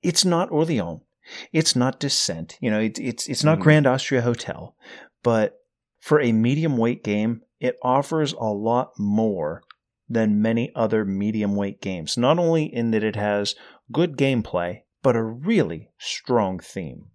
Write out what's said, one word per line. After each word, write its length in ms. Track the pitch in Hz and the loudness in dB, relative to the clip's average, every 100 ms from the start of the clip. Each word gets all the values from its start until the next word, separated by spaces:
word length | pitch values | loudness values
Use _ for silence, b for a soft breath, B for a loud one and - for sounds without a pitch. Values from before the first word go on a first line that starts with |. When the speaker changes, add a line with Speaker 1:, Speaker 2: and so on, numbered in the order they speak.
Speaker 1:
it's 200 | 170 160 | 0 0
not 280 | 185 170 175 | 2 2 0
Orleans. 480 | 151 160 135 87 80 _ _ B B B | 0 0 0 -4 -8 _ _ B B B
It's 220 | 160 156 | 0 2
not 240 | 127 127 127 | 2 2 0
Descent. 580 | 143 - - 82 82 - | -4 -2 -2 -6 -10 -6
You 100 | 123 | -2
know, 80 | 107 | 0
it, 180 | 110 110 | 0 -2
it's, 280 | 131 113 - | -8 -6 -6
it's 140 | 127 | 0
not 120 | 151 160 | 2 4
Speaker 2:
Mm-hmm. 60 | |
Speaker 1:
Grand 220 | 151 151 135 | 6 6 6
Austria 340 | 131 - 131 | 2 0 0
Hotel. 540 | 117 117 - - 170 _ B B B _ | 0 -2 -6 -10 -12 _ B B B _
But 320 | 120 113 107 - _ _ _ _ | 0 2 2 -2 _ _ _ _
for 220 | - 151 | 2 4
a 100 | 127 | 4
medium 460 | 110 117 143 160 127 | 4 2 2 0 2
weight 260 | 113 127 | 0 0
game, 400 | 107 104 110 117 _ _ | -2 0 0 -4 _ _
it 180 | 143 - | -4 -2
offers 500 | 123 131 143 160 147 | 0 0 2 -2 -2
a 100 | - | -2
lot 480 | 110 101 107 120 123 - | -4 -2 0 0 0 -4
more 680 | 101 104 113 95 76 82 _ - _ _ _ | 0 2 0 0 -4 -6 _ -20 _ _ _
than 320 | 117 110 104 | 0 2 2
many 300 | 110 113 123 - | 2 0 -2 -2
other 280 | 110 110 | 0 0
medium 520 | 101 98 104 107 104 101 | 0 -2 -2 -2 -2 -2
weight 240 | 101 95 | -4 -6
games. 360 | 98 92 80 - | -8 -8 -6 -2
Not 220 | 123 165 | 2 2
only 260 | 170 165 151 | 2 0 -2
in 200 | 117 117 | -4 0
that 100 | 110 | 0
it 140 | 107 104 | 0 -2
has 400 | 104 104 101 - B B _ | -2 -2 -2 -8 B B _
good 260 | 123 175 135 | -2 -2 2
gameplay, 680 | 135 127 107 90 87 101 _ _ | 0 0 -2 -4 -4 -8 _ _
but 140 | 135 117 | 0 2
a 60 | |
really 680 | 113 120 160 226 101 82 - _ | -2 -6 0 0 0 -4 -14 _
strong 640 | - - - 123 98 92 | -12 -10 0 2 2 -4
theme. 460 | - - 80 71 - | -10 -10 -10 -14 -20